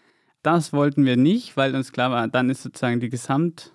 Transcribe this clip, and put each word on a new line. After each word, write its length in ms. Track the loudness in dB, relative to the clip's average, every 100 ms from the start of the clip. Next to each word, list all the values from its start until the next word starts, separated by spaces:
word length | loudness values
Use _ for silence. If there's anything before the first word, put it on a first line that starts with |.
| _ _ _ _
Das 300 | 0 0 0
wollten 320 | 0 2 2
wir 140 | 2 4
nicht, 360 | 4 2 -2
weil 200 | -2 0
uns 180 | -2 -4
klar 180 | -2 0
war, 160 | 0 0
dann 200 | 0 -2
ist 140 | -4
sozusagen 360 | -8 -6 -2 -2
die 120 | -4
Gesamt-, 640 | -6 -4 -2 -2 -4 -16